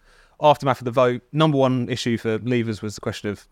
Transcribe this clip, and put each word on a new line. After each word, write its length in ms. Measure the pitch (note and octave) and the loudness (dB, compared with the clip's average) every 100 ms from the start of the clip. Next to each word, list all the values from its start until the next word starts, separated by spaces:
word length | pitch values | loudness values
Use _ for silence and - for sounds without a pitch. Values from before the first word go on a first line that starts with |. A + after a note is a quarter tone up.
| _ _ _ - | _ _ _ 0
aftermath 400 | D3 C#3+ C#3 B2 | 2 2 0 -2
of 40 | B2 | -2
the 60 | |
vote, 300 | B2 B2+ B2 - | 2 2 0 -4
number 260 | D3 D#3 C#3 | 0 2 4
one 300 | C3 B2+ A2+ | 2 2 -2
issue 280 | B2 B2 A#2 | -4 -2 -2
for 220 | A2+ A2 | 0 -4
Leavers 420 | A2+ B2 A2+ G#2 | 0 0 0 -4
was 140 | G#2+ - | -8 -8
the 60 | |
question 280 | A#2 G#2 G#2 | -8 -6 -6
of 180 | G2 - | -8 -6